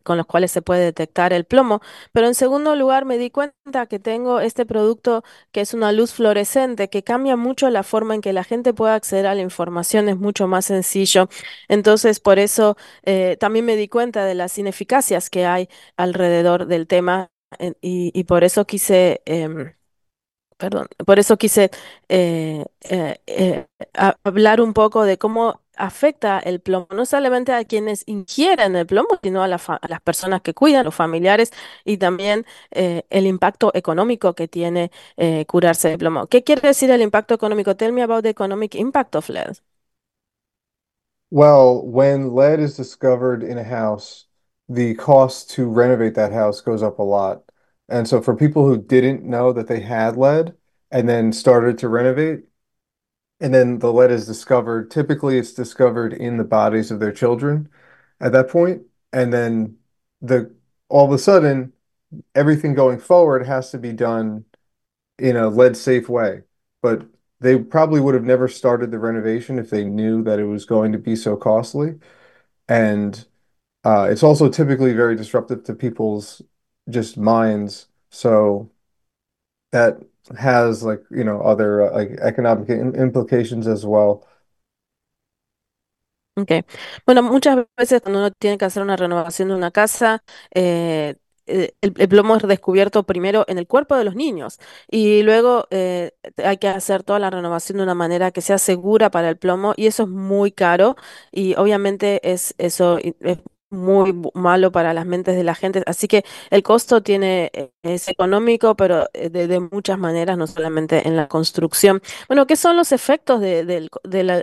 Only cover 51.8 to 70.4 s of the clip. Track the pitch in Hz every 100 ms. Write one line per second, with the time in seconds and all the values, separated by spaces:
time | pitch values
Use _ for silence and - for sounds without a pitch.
51.8 | 120 117 127 131 160 156 _ _ _ _
52.8 | _ _ _ _ _ - 143 131 123 117
53.8 | 120 117 123 117 107 110 - 127 113 113
54.8 | 110 156 147 147 143 127 117 - 117 -
55.8 | 123 113 113 110 120 117 110 107 107 110
56.8 | 110 107 107 101 120 120 143 151 151 _
57.8 | _ _ _ - 131 131 127 170 175 180
58.8 | - _ _ 131 123 120 117 113 110 -
59.8 | _ _ _ _ 123 127 113 _ _ _
60.8 | - 143 139 139 - 190 147 135 127 _
61.8 | _ _ _ - - - 147 151 151 139
62.8 | 131 120 - 175 160 131 127 131 127 127
63.8 | 117 113 117 113 110 107 - _ _ _
64.8 | _ _ _ - 131 120 110 110 127 120
65.8 | 135 123 117 120 107 85 _ _ _ _
66.8 | 120 113 - _ _ _ 127 131 110 160
67.8 | 160 151 139 127 117 127 127 - 127 120
68.8 | 120 113 113 113 110 113 113 127 113 107
69.8 | 101 104 110 113 110 104